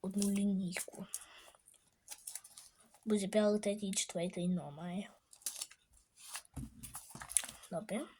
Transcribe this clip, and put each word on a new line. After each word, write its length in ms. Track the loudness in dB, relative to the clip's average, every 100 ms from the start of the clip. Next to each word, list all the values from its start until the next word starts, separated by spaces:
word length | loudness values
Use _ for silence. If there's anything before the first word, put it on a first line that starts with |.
одну 300 | 0 2 4
лінійку. 760 | 4 4 2 0 -2 -6 -10 -10 -10 -12 -20 -20 -20 -20 -20 _ _ -16 -14 -12 -12 -14 -20 -20 _ -20 -10
Бо 120 | 4 4
зібрали 420 | 6 6 8 6
третій 280 | 4 0 0
і 80 |
четвертий 540 | 0 0 0 0 2 2
номер. 640 | 2 0 -6 -4 -4 -6 -12 _ -8 -8 -6 -10 -12 _ -20 _ _ -10 -10 -8 -8 -8 -10 -14 -14 -14 -14 0 0 0 -10 -6
Добре. 300 | -4 -2 -4 -4